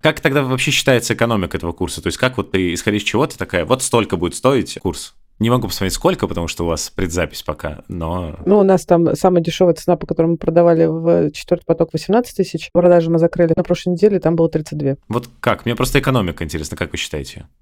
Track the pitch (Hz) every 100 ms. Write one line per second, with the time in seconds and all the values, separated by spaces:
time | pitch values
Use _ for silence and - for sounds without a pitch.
0 | 160 156 143 139 131 131 - - - 120
1 | - 110 117 107 87 85 85 - 90 -
2 | 85 - 127 127 - 95 90 85 110 104
3 | - 107 156 - 92 90 90 131 - 117
4 | 98 87 85 - 131 135 - - 95 -
5 | - - _ - 113 127 110 - 95 -
6 | 180 185 98 87 82 - 85 78 - -
7 | 92 87 80 - - 76 78 73 - 90
8 | 80 90 82 - 180 208 190 185 - 170
9 | 170 - 185 175 160 - 180 165 - 165
10 | 151 165 165 165 - 170 170 165 165 160
11 | 165 170 151 - - 170 - 160 165 156
12 | - 220 240 - 185 165 - 175 175 175
13 | 165 165 165 175 165 160 - 175 180 175
14 | 208 190 160 165 165 160 156 151 135 139
15 | - 117 - - 120 98 120 120 123 143
16 | 135 127 90 - 80 78 76 82 85 -
17 | - 76 67 - - _